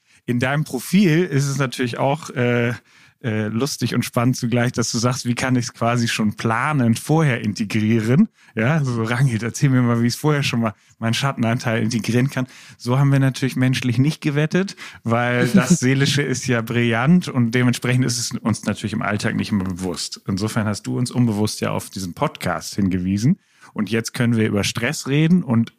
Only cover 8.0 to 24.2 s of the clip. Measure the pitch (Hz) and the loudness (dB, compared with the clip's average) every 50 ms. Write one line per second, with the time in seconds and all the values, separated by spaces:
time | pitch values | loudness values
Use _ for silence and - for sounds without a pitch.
8 | 107 110 123 156 220 - - _ _ - _ 107 110 123 160 165 143 127 120 117 | 2 2 4 4 4 2 0 _ _ -10 _ -2 0 2 2 0 0 0 -2 -2
9 | 113 110 120 123 139 135 117 107 107 117 113 - - 143 131 127 123 117 120 117 | -2 -2 0 2 2 2 2 0 -2 -4 -4 0 2 2 4 4 4 2 2 2
10 | 117 120 117 - - 151 151 143 139 - - 120 117 110 101 _ _ _ _ _ | 2 0 -2 0 0 0 0 0 -2 -2 -2 -2 -2 -2 -4 _ _ _ _ _
11 | 113 113 117 - - 139 135 - 120 113 113 120 - 127 113 113 117 110 113 117 | -4 -2 -2 -2 -2 -4 -2 -2 0 0 0 0 -2 -2 -2 0 -2 -2 -2 -2
12 | 101 - 113 123 127 135 - 135 127 - - - - - 120 _ - 120 123 135 | -2 0 2 2 2 0 -2 -4 -6 -6 -10 -20 -20 -20 -20 _ -4 -2 2 2
13 | 143 139 139 139 135 135 127 - - 127 - 131 127 127 131 - - 127 113 110 | 4 4 4 4 4 2 0 0 -4 -2 0 0 2 2 0 0 0 -2 2 2
14 | 131 151 156 - - 156 143 147 151 151 - 180 190 196 - - - - - - | 2 2 2 -2 -4 -2 0 0 0 2 0 0 0 -2 -6 -14 -16 -18 -18 -8
15 | _ 117 113 117 120 120 123 123 123 123 - 196 127 - 180 - - 127 135 135 | _ 0 0 2 2 2 2 2 0 4 4 4 6 6 2 4 4 2 2 4
16 | 139 151 - 143 147 147 131 123 - - 123 117 113 113 113 120 120 120 113 113 | 2 2 0 0 0 -2 -2 -4 -2 0 0 0 0 -2 -2 0 2 2 2 2
17 | 123 143 175 180 175 - - 131 120 113 113 127 123 123 120 - - 120 123 127 | 4 4 4 4 4 2 0 0 0 2 2 2 2 2 0 0 -2 0 0 2
18 | 131 131 127 120 120 - - - - 117 104 - - - 104 - - 104 107 - | 0 0 -2 -4 -6 -6 -8 -4 -2 -2 -2 -2 -2 -4 -4 -4 -4 -6 -4 -4
19 | - 98 104 101 - 113 101 107 101 - 107 101 92 95 92 85 92 92 85 - | -2 -2 -2 -2 -2 -2 -2 -2 -2 -2 -2 -2 -2 -2 -6 -6 -6 -6 -6 -6
20 | - - - - _ - 95 92 101 110 - 120 107 110 104 95 - 123 127 127 | -8 -10 -10 -12 _ -4 -4 -2 -2 -2 -2 -2 -2 -2 -4 -6 -6 -6 -4 -4
21 | 123 123 - 131 123 117 107 101 107 104 - - - 107 104 101 - - - 101 | -4 -2 0 0 2 2 2 0 0 -2 -2 -4 -4 -4 -4 -4 -6 -8 -10 -10
22 | 92 90 82 - 143 151 - - - - 85 80 - - - - 98 95 87 92 | -10 -10 -4 -4 -4 -4 -4 -6 -4 -4 -4 -4 -6 -8 -4 -2 0 0 0 0
23 | 90 92 98 101 107 135 190 - _ _ _ _ - - _ - 107 92 107 113 | -2 0 -2 2 2 2 2 2 _ _ _ _ -20 -14 _ -6 -6 -2 -2 -4
24 | 113 - - - | -4 -4 -2 0